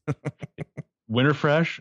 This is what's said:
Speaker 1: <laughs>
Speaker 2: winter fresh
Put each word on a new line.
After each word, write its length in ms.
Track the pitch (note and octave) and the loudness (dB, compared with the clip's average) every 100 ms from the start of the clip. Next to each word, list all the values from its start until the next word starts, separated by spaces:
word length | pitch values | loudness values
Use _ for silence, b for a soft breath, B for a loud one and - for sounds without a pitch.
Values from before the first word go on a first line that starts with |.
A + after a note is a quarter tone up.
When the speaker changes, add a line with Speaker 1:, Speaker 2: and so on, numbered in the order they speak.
| - | -8
Speaker 1:
<laughs> 1040 | - D3+ - - - - - - _ - | -8 -8 -12 -14 -14 -14 -16 -18 _ -4
Speaker 2:
winter 260 | A2+ C#3+ | 2 2
fresh 460 | C#3 D3+ D3+ E3 - | 2 2 2 0 -4